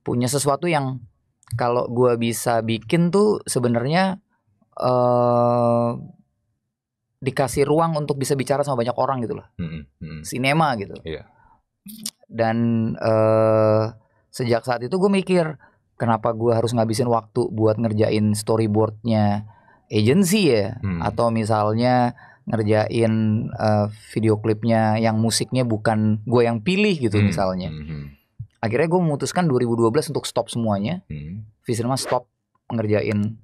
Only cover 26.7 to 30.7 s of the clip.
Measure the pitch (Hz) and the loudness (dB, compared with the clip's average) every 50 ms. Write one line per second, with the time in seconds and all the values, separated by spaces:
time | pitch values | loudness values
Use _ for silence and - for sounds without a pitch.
26.7 | 185 190 214 214 190 156 127 110 98 104 104 101 85 92 98 92 92 92 90 82 | 0 2 2 0 0 0 -2 0 2 2 2 2 2 0 -2 -2 -2 -4 -6 -8
27.7 | 78 78 76 78 80 73 71 71 71 _ _ _ _ _ - - _ _ - 110 | -10 -10 -10 -10 -10 -10 -12 -14 -16 _ _ _ _ _ -20 -20 _ _ -6 -2
28.7 | 104 123 156 170 165 185 180 160 147 135 143 127 - 180 180 165 131 123 123 117 | 0 0 0 2 2 2 2 2 0 -2 -4 -4 -2 0 0 2 2 2 2 0
29.7 | 117 117 117 113 113 151 147 160 139 131 - - - - 113 - - 123 113 110 | 2 2 2 2 2 0 -2 -2 -6 -6 -6 -4 -4 -4 -4 -4 -4 -4 -2 0